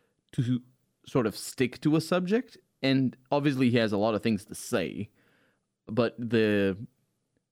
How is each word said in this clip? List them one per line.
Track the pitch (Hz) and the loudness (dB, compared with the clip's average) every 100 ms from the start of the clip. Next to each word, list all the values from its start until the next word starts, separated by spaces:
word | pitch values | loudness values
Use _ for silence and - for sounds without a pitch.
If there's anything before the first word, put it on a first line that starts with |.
| _ _ _ | _ _ _
to | - 120 123 - _ _ _ - | -4 -2 -2 -6 _ _ _ -6
sort | 139 107 | -2 -2
of | - | -4
stick | - - 123 - | -8 -4 -4 -2
to | 156 156 | 0 0
a | |
subject. | 156 185 180 226 - - _ _ | 0 -2 0 -2 -4 -14 _ _
And | 135 135 127 - - | 0 2 2 -2 -4
obviously | 143 143 131 127 | 0 0 2 4
he | 120 | 4
has | 110 | 2
a | 101 | 2
lot | 110 | 0
of | 101 | 0
things | 117 104 - | 0 -2 -4
to | |
say, | - - 113 76 55 107 _ _ _ _ _ _ _ - | -14 -4 -2 -2 -6 -12 _ _ _ _ _ _ _ -6
but | 110 117 - | -2 -2 -2
the, | 117 113 107 104 98 95 - _ _ _ _ _ _ | -2 2 2 2 0 -2 -10 _ _ _ _ _ _